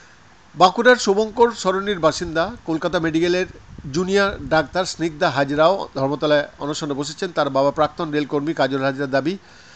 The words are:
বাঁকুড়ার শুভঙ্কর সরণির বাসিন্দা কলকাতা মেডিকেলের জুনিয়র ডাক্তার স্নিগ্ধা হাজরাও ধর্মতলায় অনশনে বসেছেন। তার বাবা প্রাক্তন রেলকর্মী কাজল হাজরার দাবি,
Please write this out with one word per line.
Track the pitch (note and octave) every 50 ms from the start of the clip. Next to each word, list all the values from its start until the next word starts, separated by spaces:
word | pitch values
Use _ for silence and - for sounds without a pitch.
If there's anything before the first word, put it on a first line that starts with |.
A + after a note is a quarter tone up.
| - - - - - - - _ - - -
বাঁকুড়ার | D3 F3 G3 - F3 D#3 - D3+
শুভঙ্কর | C#3 - - G3 G3+ A3 A3 G3+ - - A#3+
সরণির | A3 - - F#3 F#3+ F#3+ G3 G3+ G#3 F3
বাসিন্দা | D#3+ D#3 C#3+ - F3+ E3+ D#3 D#3+ E3+ G3+ A#3+ - -
কলকাতা | - D#3+ D#3 F3 F3 D3+ F3+
মেডিকেলের | D#3+ E3 D#3 E3 F3 F3 F3+ F3+ F#3 F#3 - - - - - - - D3
জুনিয়র | C3 E3 F#3 F3+ G3 G3+ G3+ G3 G3+ - D3 C3
ডাক্তার | D#3+ D#3 D3+ C3 - F3 F#3
স্নিগ্ধা | - - - D#3+ E3+ D3+ D3 F3+ E3
হাজরাও | B2+ C#3 C#3+ C3+ D3 D3 D#3 E3+ G3 G3 - - -
ধর্মতলায় | C#3 C3+ C3+ D3 C#3+ D#3+ D3+ D3+ D3 D3 - - -
অনশনে | C#3+ C#3+ D3+ - E3 D3 C#3
বসেছেন। | C3 D3 C#3+ D#3 - G3 F#3
তার | D#3+ D#3+ D3 C#3
বাবা | C3+ C3+ C#3 C#3+
প্রাক্তন | C#3 D3+ D3+ D3 - - F3 D#3
রেলকর্মী | D3 D3+ D3+ B2 D3+ C#3+ C#3+ D#3 D#3+
কাজল | D3 C#3 C3 C3+ C3+ C3
হাজরার | C#3 C3+ C3+ C#3+ C3+
দাবি, | C3 C#3 C3 D3+ G3 F#3+ - - - - - - -